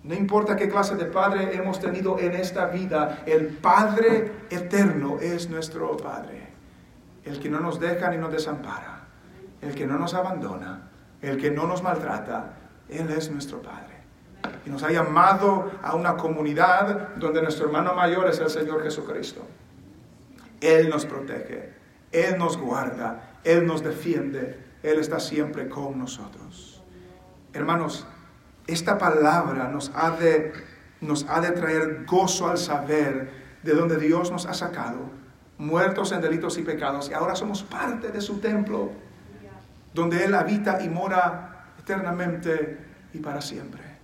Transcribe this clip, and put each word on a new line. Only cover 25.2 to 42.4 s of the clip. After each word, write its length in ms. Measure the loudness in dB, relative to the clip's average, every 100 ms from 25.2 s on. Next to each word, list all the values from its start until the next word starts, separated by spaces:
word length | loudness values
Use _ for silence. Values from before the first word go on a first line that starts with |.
| -2 -2 -2 -4 -8
con 300 | -6 -6 -6
nosotros. 840 | -8 -10 -14 -16 -18 -18 -20 -20 -20 -20 -20 -20 -20 -20 -14
Hermanos, 540 | -4 0 0 0 -6 -14 -20 -20 -20 -20 -14 -6
esta 280 | -2 0 2
palabra 720 | 4 6 6 6 2 -2 -4
nos 240 | -4 -6
ha 200 | 0 0
de, 400 | 4 4 4 2 -8 -16 -20 -20 -10
nos 260 | -2 -2 0
ha 120 | 0
de 100 | 2
traer 540 | 0 0 0 0 -4 2
gozo 420 | 4 4 2 0
al 100 | 0
saber 680 | 0 -2 2 2 2 0 -6 -12 -20 -8
de 100 | 2
donde 220 | 4 4 2
Dios 340 | 4 4 2
nos 160 | -4 -6
ha 80 |
sacado, 560 | -6 -6 -6 -6 -8 -10 -14 -20 -20 -20 -8
muertos 540 | 0 2 2 2 -2
en 80 | 0
delitos 360 | 0 0 -2 -4
y 40 |
pecados, 480 | -4 -2 -2 -4 -6
y 40 |
ahora 200 | -4 -2
somos 300 | -2 -4 -6
parte 480 | -8 -6 -4 -4 -6
de 80 | -6
su 180 | -6 -4
templo, 540 | -2 0 0 -2 -4 -8 -18 -20 -20 -20 -20 -20 -20 -20 -8
donde 320 | -2 0 2
Él 80 | 4
habita 480 | 2 2 0 2 0
y 80 | -2
mora 840 | -2 0 2 2 -2 -12 -18 -20 -18
eternamente 1000 | -6 -4 -2 -2 -2 -2